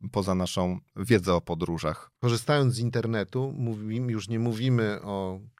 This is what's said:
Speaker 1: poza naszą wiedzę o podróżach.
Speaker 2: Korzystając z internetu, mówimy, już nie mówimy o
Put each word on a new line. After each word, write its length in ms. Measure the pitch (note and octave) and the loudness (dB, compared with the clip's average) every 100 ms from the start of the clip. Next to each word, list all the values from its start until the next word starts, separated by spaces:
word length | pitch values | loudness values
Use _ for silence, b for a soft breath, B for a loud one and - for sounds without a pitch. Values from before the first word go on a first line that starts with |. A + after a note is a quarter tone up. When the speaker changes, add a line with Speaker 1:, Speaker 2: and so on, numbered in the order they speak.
| - | -4
Speaker 1:
poza 240 | G#2 F#2+ | 0 2
naszą 440 | F#2 F2+ G2 F2+ F#2 - | 2 2 0 0 -2 -8
wiedzę 380 | G2 A2+ G#2+ F#2 | -4 4 4 6
o 80 | F2 | 2
podróżach. 680 | - E2 E2+ E2 D#2 D#2+ - - | 2 -4 -2 -2 -4 -4 -10 -2
Speaker 2:
Korzystając 540 | B2 A#2 - D3 B2+ | 0 0 2 2 2
z 60 | A2+ | 2
internetu, 760 | A#2+ A#2+ A2+ A2 G2 B2+ C3+ - | -2 -2 -2 -2 -2 -4 -4 -4
mówimy, 540 | A#2 G#2+ G#2+ A#2 B2 | -4 -4 -4 -4 -2
już 180 | A2 G2 | -4 -2
nie 100 | A2+ | -2
mówimy 600 | A#2 A2 B2+ A#2+ G#2+ G#2 | 0 0 2 4 2 0
o 380 | G2+ G2 F#2+ F#2+ - | -4 -4 -4 -6 -12